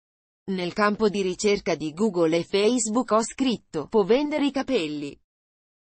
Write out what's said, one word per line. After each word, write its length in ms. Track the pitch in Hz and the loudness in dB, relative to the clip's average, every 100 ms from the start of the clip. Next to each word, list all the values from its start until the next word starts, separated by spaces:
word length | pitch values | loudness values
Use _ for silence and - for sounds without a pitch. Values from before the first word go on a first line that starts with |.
| _ _ _ _ - | _ _ _ _ -6
Nel 200 | 190 175 | -4 -4
campo 360 | 185 208 202 220 | 0 0 2 0
di 140 | 196 | 0
ricerca 520 | 185 180 214 202 - | -2 0 0 0 0
di 180 | 160 156 | -2 -4
Google 440 | 156 220 175 165 170 | -2 0 2 2 2
e 80 | |
Facebook 680 | 165 196 214 254 220 220 240 | 0 2 2 2 0 -2 2
ho 120 | 214 | 0
scritto, 640 | 226 - 269 208 - 160 135 | 0 -2 -2 -2 -4 -8 -2
"Può 160 | 220 | 0
vendere 420 | 185 247 302 294 285 | 4 2 2 0 0
i 60 | |
capelli?". 680 | 277 262 254 156 151 143 - _ _ _ _ _ _ | -2 -2 -2 -2 -6 -8 -12 _ _ _ _ _ _